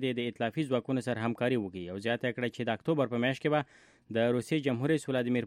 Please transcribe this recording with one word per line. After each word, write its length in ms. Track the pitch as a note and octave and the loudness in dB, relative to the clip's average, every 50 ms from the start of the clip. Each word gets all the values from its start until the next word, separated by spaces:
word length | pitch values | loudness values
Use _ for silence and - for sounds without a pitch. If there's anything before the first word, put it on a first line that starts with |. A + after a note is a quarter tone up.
د، 40 | C3 C3 B2 A#2+ | 0 -2 -2 -2
د 20 | A#2+ A#2+ | -2 -4
ائتلافي 340 | - - A#2+ A2+ - D#3+ D#3 C3 | -2 -2 -2 -2 0 -2 0 0
ځواکونو 300 | B2+ A#2+ - - C3 B2+ - | 0 0 0 0 -2 0 0
سره 180 | B2+ A#2 A2 A2+ | -2 -2 0 0
همکاري 320 | A#2 A2+ - A#2+ B2+ C3 A#2 | -2 0 0 2 2 2 2
وکړي 240 | G2+ F#2 F2+ F#2 F2 F2 | 0 -2 -6 -8 -8 -6
او 40 | F#2 G2+ G2+ | -8 -4 0
زیاته 240 | A#2 A#2+ A#2+ - B2 A2+ | 0 0 0 0 -4 -2
کړه 120 | C3 B2 A#2 - | -2 -4 -4 -2
چې 80 | - B2 | -2 -2
د 60 | A#2+ A2+ | -2 -2
اکتوبر 300 | G2+ - - E3 D3 C3 A2 | -2 0 0 2 2 0 0
په 60 | A#2+ A#2 A#2+ | 0 0 0
میاشت 180 | C3 C3+ - | 0 0 0
کې 80 | - D#3 D3+ | 0 2 2
به 60 | D3+ C#3+ - - - - - _ _ _ - A2 | 2 0 -2 -10 -20 -20 -20 _ _ _ -4 0
د 20 | A2+ A#2 A#2+ B2 | 2 4 4 2
روسیې 300 | B2 A#2 - D#3+ D#3 C3 | 0 0 0 -2 0 2
جمهور 220 | C#3 B2 A#2 C3 D3+ | 0 0 0 2 2
رئیس 120 | D#3+ D3 - - | 2 0 0 0
ولادیمیر 360 | C3 B2+ A#2+ B2 B2 B2 A2+ | -2 0 2 2 2 0 0